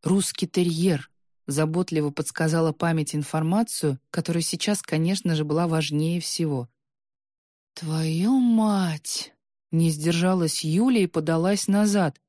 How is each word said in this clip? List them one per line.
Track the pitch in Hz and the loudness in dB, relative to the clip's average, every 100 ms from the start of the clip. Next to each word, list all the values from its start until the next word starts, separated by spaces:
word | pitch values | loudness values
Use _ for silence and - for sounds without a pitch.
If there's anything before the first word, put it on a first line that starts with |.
"Русский | - 196 185 - 175 | 2 2 0 -4 -4
терьер", | 190 175 160 185 151 - _ _ _ - | 0 0 2 0 0 -4 _ _ _ -6
заботливо | 139 156 165 180 160 147 | -2 0 0 0 0 -2
подсказала | 143 151 - 160 165 160 | -4 -6 -2 0 2 0
память | 156 170 160 151 | 0 -2 -2 -2
информацию, | 147 143 160 160 196 233 - 151 135 _ | -4 -4 -2 0 0 0 -2 -2 -4 _
которая | - 165 170 | -6 -2 -2
сейчас, | 165 175 - 208 | -2 -4 -2 -2
конечно | - 160 165 196 175 160 | -2 0 0 0 0 -2
же, | 151 | 0
была | 156 175 | 0 0
важнее | 160 147 147 160 175 | 0 0 -2 0 -2
всего. | - - 160 135 120 _ _ _ _ _ _ _ _ _ _ | -4 -4 -2 -2 -6 _ _ _ _ _ _ _ _ _ _
"Твою | - 160 160 160 160 202 262 | -12 -6 -2 -2 0 2 4
мать!" — | 247 226 220 202 180 156 - - - _ _ _ _ | 4 4 4 2 0 -4 -6 -8 -10 _ _ _ _
не | 165 165 | 2 2
сдержалась | 151 156 170 180 185 165 - | 2 -2 0 2 2 0 -2
Юля | 156 170 247 240 | 0 2 4 2
и | 180 | 2
подалась | 165 160 165 180 202 - | 0 0 0 2 0 2
назад. | 202 208 202 165 - | 2 4 2 0 -2